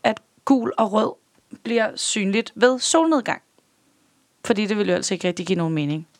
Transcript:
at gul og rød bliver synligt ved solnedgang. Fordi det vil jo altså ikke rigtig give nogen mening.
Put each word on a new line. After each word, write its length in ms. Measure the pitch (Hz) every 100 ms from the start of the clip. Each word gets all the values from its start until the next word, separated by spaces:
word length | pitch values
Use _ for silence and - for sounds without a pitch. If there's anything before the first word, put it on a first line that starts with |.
at 180 | 226 220 _ _
gul 280 | - 269 226 -
og 160 | 220
rød 200 | 208 220 - _ _ _ -
bliver 280 | - 233 220 -
synligt 560 | - 214 196 196 -
ved 240 | - 247 254
solnedgang. 600 | - 330 330 302 214 - _ _ _ _ _ _ _ _ _ _
Fordi 220 | - 214 208
det 120 | 208
vil 100 | 190
jo 60 |
altså 200 | 175 -
ikke 140 | 180 180
rigtig 180 | 175 175
give 120 | 180
nogen 160 | 165
mening. 320 | 160 143 156 160